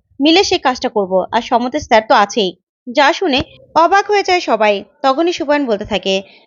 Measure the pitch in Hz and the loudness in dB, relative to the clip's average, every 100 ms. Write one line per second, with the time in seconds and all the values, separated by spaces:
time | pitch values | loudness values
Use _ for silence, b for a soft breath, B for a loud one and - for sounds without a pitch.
0 | _ - 285 330 392 370 269 254 262 214 | _ -2 2 2 2 0 -2 -4 -4 -4
1 | 190 190 175 226 233 240 247 302 - 220 | -2 -2 -2 -4 0 -2 -2 -6 2 2
2 | 220 254 202 240 190 - _ _ - 226 | 4 2 2 -2 -4 -6 _ _ -4 0
3 | 277 339 359 262 - b - - 330 392 | 2 2 -2 -2 -4 b -4 0 2 2
4 | 403 415 - 359 269 214 214 202 - _ | 2 0 0 -2 0 0 0 0 -6 _
5 | 269 269 339 349 285 294 269 196 208 196 | -2 0 -2 -2 -2 -2 -2 -4 -4 -4
6 | 202 190 196 b | -2 -4 -6 b